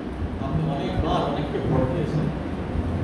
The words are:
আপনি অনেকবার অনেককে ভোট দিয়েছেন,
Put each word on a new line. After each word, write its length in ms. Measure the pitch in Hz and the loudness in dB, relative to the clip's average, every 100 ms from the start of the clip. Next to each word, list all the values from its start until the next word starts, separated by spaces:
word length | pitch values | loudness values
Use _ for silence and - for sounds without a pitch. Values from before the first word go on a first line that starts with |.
| - - - - | -6 -4 -4 -2
আপনি 280 | - - - | -2 0 0
অনেকবার 540 | - - - 160 165 | 0 0 0 2 2
অনেককে 340 | - - 147 - - | 2 0 0 0 2
ভোট 100 | 139 | 4
দিয়েছেন, 460 | 131 - - - - - - - - - - - | 4 2 0 2 0 -2 -4 -4 -2 -2 0 2